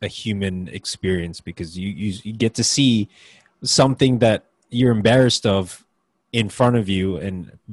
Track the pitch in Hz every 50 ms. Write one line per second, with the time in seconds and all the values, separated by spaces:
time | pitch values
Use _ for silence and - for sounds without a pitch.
0 | 107 - - - - 113 104 98 98 95 92 92 90 76 - 95 - - - -
1 | - 95 92 90 85 85 82 - - - 87 - 90 80 80 90 92 101 104 76
2 | 104 107 92 110 - 107 110 110 113 113 - - 113 - - 147 139 131 117 107
3 | 104 - _ _ - - - _ _ _ _ _ - - - - 135 135 127 -
4 | 139 131 127 113 120 113 107 95 - _ _ _ _ - - 120 127 123 117 107
5 | 101 113 120 131 131 120 120 - - 113 98 98 92 90 - - _ _ _ _
6 | _ _ _ _ _ _ - 117 110 98 - - 127 123 120 117 104 95 98 95
7 | 92 95 92 78 82 98 92 92 85 - - - _ -